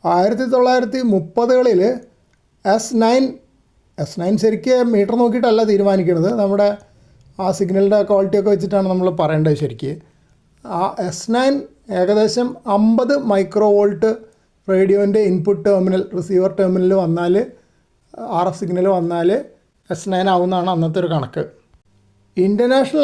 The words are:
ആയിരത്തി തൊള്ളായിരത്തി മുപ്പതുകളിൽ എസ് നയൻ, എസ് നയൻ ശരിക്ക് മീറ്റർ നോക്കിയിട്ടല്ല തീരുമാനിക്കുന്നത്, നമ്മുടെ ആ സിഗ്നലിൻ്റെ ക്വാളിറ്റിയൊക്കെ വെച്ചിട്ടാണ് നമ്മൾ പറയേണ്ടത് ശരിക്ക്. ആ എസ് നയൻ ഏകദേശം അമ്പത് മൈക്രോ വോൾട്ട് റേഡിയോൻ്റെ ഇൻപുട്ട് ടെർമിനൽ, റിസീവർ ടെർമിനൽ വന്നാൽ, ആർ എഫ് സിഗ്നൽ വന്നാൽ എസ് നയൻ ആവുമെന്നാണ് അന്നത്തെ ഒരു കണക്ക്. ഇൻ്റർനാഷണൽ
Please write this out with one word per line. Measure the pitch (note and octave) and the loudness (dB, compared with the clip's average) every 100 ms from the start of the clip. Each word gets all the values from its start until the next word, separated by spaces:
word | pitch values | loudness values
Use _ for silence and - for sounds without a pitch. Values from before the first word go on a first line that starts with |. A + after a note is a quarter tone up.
ആയിരത്തി | E3+ F3 G3 A3+ B3+ | -2 0 0 0 0
തൊള്ളായിരത്തി | B3+ B3 B3+ B3 C4 B3 | 2 2 2 0 -2 0
മുപ്പതുകളിൽ | F#3+ D#3+ - A#3 B3+ B3 F#3 G#3 B3+ - _ _ _ _ _ G3 A3 | 0 -2 -2 2 2 4 2 2 -2 -10 _ _ _ _ _ 0 0
എസ് | A3+ A3+ | 0 0
നയൻ, | A3+ B3+ C4 - _ _ _ _ _ - | 2 2 0 -4 _ _ _ _ _ -10
എസ് | D3 - | -10 -6
നയൻ | F3 G#3 | -2 0
ശരിക്ക് | A3 G#3+ B3+ B3+ A#3+ | 0 0 0 0 2
മീറ്റർ | A3+ B3 A#3 | 2 0 2
നോക്കിയിട്ടല്ല | A#3+ A#3+ A#3+ A3 A3 | 0 2 2 2 2
തീരുമാനിക്കുന്നത്, | G3 G3+ F#3+ F3 E3+ F#3 A#3 | 2 2 2 2 0 0 0
നമ്മുടെ | G3+ G3+ G#3 G3+ - _ _ _ _ - | 0 2 0 0 -12 _ _ _ _ -6
ആ | F#3+ F#3+ | -4 -2
സിഗ്നലിൻ്റെ | F#3 F#3+ G3 G#3 G#3 | -2 0 2 2 2
ക്വാളിറ്റിയൊക്കെ | G3+ G3 G#3 G3+ | 0 2 0 0
വെച്ചിട്ടാണ് | G3 F#3 G3+ F#3+ | 0 0 -2 0
നമ്മൾ | F#3 F#3 D#3+ | 0 -2 0
പറയേണ്ടത് | D#3 D#3 D#3 D3 | -2 0 0 0
ശരിക്ക്. | C#3 A2+ C3+ D#3+ - _ _ _ _ _ - F3 | -4 -6 -10 -10 -16 _ _ _ _ _ -10 -6
ആ | F#3+ - F3+ | -6 -4 -8
എസ് | E3+ - A#3+ | -8 -4 0
നയൻ | C4 C#4 - _ - F#3+ | 0 -2 -6 _ -8 -2
ഏകദേശം | F#3+ G#3+ G#3+ B3 B3 - A#3+ G3+ | 0 2 0 0 -4 -6 -4 0
അമ്പത് | A3 A3+ B3 C#4+ A#3+ | 2 2 2 0 0
മൈക്രോ | G3 F#3+ G#3+ G#3+ G3+ | 0 0 0 2 4
വോൾട്ട് | G#3 E3 A3 A3+ - _ _ _ - | 2 2 -2 -2 -10 _ _ _ -2
റേഡിയോൻ്റെ | F#3+ F#3+ G3+ G3+ G#3+ G3+ | 0 2 2 2 2 2
ഇൻപുട്ട് | F3+ F#3 F3+ G3+ | 0 0 0 2
ടെർമിനൽ, | G3 F#3 F#3 G3 F3+ | 2 2 0 -2 -6
റിസീവർ | E3+ F#3 F#3+ F#3+ | -2 0 0 0
ടെർമിനൽ | F#3+ F#3 F#3 F#3+ | 0 2 2 2
വന്നാൽ, | E3+ E3+ F3 G3 B3 - _ _ _ _ _ - A3+ F3 | 0 0 0 0 -2 -10 _ _ _ _ _ -16 -6 -2
ആർ | F3+ | -2
എഫ് | - | -4
സിഗ്നൽ | F3 F3+ F#3+ F#3 | -6 -2 0 0
വന്നാൽ | E3+ E3+ E3+ A#3+ - _ _ _ - | -2 0 0 0 -4 _ _ _ -12
എസ് | E3 G3 | -10 -4
നയൻ | F#3 F#3+ | -2 0
ആവുമെന്നാണ് | F3+ F3+ F#3 F3+ | 0 0 -2 -2
അന്നത്തെ | E3+ D#3+ F3 | -2 -2 -2
ഒരു | F3 | -2
കണക്ക്. | D#3+ B2 - D3 _ _ _ _ _ _ _ _ - | -4 -4 -8 -10 _ _ _ _ _ _ _ _ -2
ഇൻ്റർനാഷണൽ | F#3+ G#3 B3 C4 C4+ D4+ | 0 2 2 2 0 0